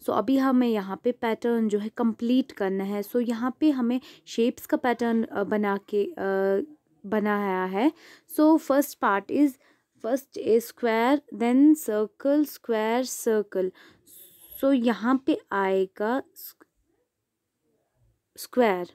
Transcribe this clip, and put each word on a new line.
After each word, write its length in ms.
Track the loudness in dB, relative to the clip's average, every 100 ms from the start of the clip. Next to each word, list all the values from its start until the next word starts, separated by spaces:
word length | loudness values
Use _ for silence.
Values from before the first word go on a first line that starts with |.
So 80 | -4
अभी 280 | -2 0 2
हमें 300 | 2 2 2
यहाँ 340 | 0 -4 -6
पे 80 | -4
पैटर्न 560 | -4 -4 -2 -2 0 0
जो 120 | -2
है 100 | -4
कंप्लीट 600 | -2 -2 -2 0 0 0
करना 320 | -4 -4 -2
है। 180 | -4 -6
So 280 | -4 -4 -2
यहाँ 280 | -4 -6 0
पे 120 | 0
हमें 300 | 2 0 -2 -6 -16 -8
शेप्स 400 | -2 0 -2 -4
का 120 | -2
पैटर्न, 460 | 0 0 0 0
अ, 200 | -2 -4
बना 360 | -2 -2 0 -2 -4
के, 100 | -2
अ, 120 | -2 -4 -4 0 0 0 -2 -12 _ _ -4
बनाया 600 | -2 0 0 -2 -2 -2
है। 260 | 0 0 -2 -10 -20 -8 2
So 200 | 4 4
first 400 | 4 0 0 -2
part 280 | -2 0 -2
is, 200 | 0 0 0 _ _ _ _ -6
first 320 | -6 -6 -8 0
is 260 | 0 0
square, 460 | -4 -2 0 2 0 -2 -4
then 540 | 0 6 6 6 2
circle, 600 | -2 -2 -4 0 0 0 -6
square, 680 | -4 -2 0 0 -2 -4 -2
circle। 440 | 0 -2 -4 -4 -6 -18 _ _ -20 -20 _ -20 -2
So 120 | 2
यहाँ 500 | 2 2 0 0 0 0
पे 160 | -2 -2
आएगा 680 | -2 0 0 -2 -4 -4 -4
squ-, 360 | -6 -16 -20 -20 _ _ _ _ _ _ _ _ _ _ _ _ _ _ _ _ _ -20
square 500 | -6 0 2 0 -6